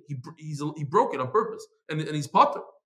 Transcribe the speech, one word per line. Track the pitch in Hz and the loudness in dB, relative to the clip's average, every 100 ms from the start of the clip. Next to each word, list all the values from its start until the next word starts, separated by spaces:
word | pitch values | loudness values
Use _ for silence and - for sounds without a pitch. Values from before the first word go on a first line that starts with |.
| - | -10
he | 135 | -12
br-, | 156 - | -12 -14
he's, | 156 139 151 156 | -10 -6 -6 -6
he | |
broke | 135 196 311 | 0 2 2
it | 139 | 0
on | 120 | 0
purpose. | 214 214 - - _ - | 0 0 -6 -16 _ -6
And, | 156 | -4
and | 147 151 | -2 -4
he's | - | 2
potter. | 202 285 - - - _ | 6 6 2 -10 -18 _